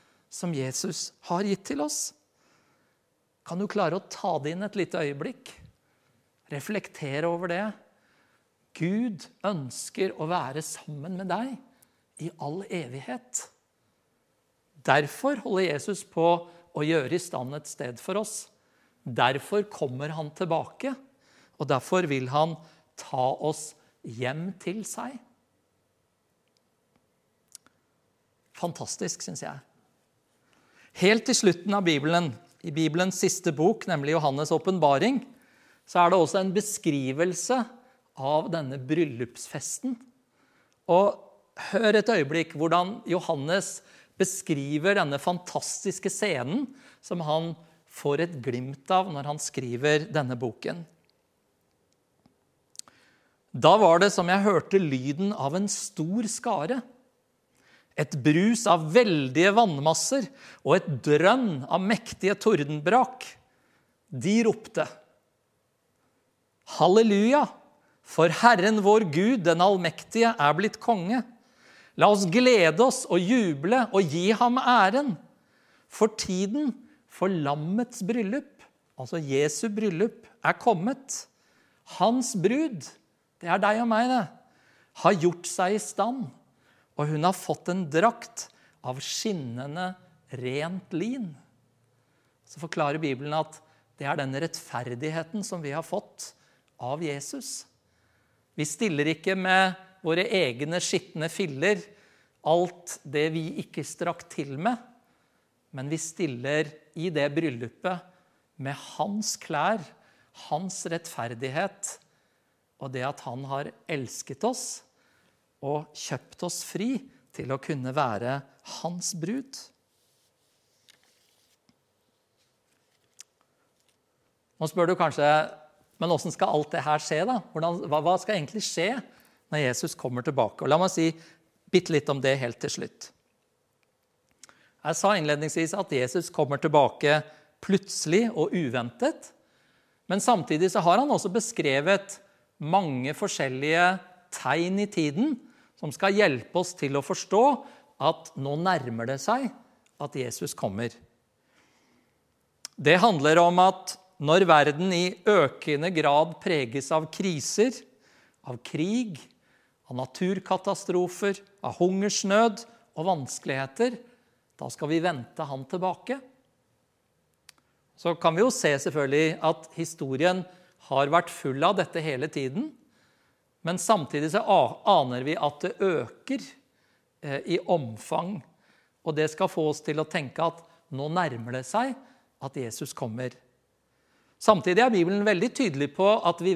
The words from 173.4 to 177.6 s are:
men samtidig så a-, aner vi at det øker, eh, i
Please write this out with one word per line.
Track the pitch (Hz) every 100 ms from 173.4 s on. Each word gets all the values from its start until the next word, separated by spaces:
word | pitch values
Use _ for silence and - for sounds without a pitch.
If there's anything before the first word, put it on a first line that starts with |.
| _ _
men | 165 175
samtidig | - 110 127 147 156
så | 190
a-, | - 190 123 110 - 185
aner | 131 123
vi | 131 160
at | 147 -
det | 180 -
øker, | 196 156 117 - - 233 185 - _ _ _ _ _ _
eh, | 147 139 -
i | 175